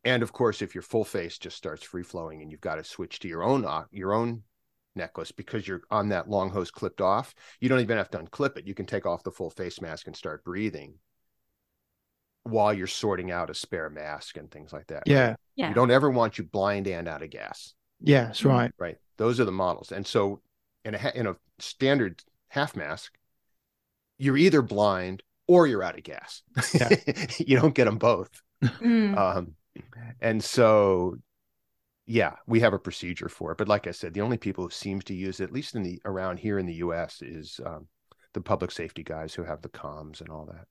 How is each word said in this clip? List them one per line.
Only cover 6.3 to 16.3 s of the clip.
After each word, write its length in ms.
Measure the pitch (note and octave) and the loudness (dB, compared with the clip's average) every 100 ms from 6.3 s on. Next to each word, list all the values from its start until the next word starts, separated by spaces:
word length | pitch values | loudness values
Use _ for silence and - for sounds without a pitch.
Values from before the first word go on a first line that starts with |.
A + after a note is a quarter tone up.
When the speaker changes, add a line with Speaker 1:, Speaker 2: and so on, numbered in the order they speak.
| G2+ F#2+ | 0 0
Speaker 1:
hose 220 | F#2+ F2 | -2 -6
clipped 300 | - G2 - | -6 -8 0
off, 320 | F#2+ G#2 C3 _ - - | 2 2 -2 _ -20 -4
you 100 | B2+ | 2
don't 100 | C3 | 4
even 160 | A2 A2+ | 4 0
have 120 | F#2+ | -2
to 60 | F2+ | -6
unclip 380 | E2 - C#3 - | -10 -2 -2 -2
it. 80 | F2+ | -12
You 60 | |
can 120 | F#2+ F#2 | -10 -6
take 180 | G2+ F2+ | -4 -2
off 180 | F2 | -4
the 80 | F#2 | -6
full 180 | - F2 | -8 -10
face 280 | - F2+ - | -8 -10 -10
mask 280 | E2+ D#2 - | -12 -10 -12
and 80 | D2+ | -12
start 280 | E2 D2+ | -10 -10
breathing 520 | - F2+ G#2+ D#2 C#2 - _ _ _ _ _ _ _ _ _ _ _ _ _ _ | -8 -4 -4 -6 -16 -20 _ _ _ _ _ _ _ _ _ _ _ _ _ _
while 300 | A#2 A2+ G#2 | -2 2 4
you're 140 | G2+ F2+ | 2 -2
sorting 420 | - G#2+ F#2 F2+ | -2 0 0 -2
out 180 | F2 D#2+ | -4 -4
a 40 | |
spare 360 | D2+ - F2 D#2 | -8 -8 -6 -6
mask 480 | D2+ D2+ D2+ - D#2+ | -8 -10 -10 -12 -16
and 120 | D2+ | -16
things 240 | D2+ D#2 | -20 -16
like 140 | D2 - | -16 -12
that. 160 | D#2 - | -6 2
Speaker 2:
Yeah. 300 | C#3+ B2 - _ - | 4 4 0 _ -6
Speaker 3:
Yeah. 120 | F3 | -2
Speaker 1:
We 60 | A#2 | 2
don't 160 | B2 | 6
ever 180 | B2+ C#3+ | 6 4
want 280 | B2 A2+ | 2 0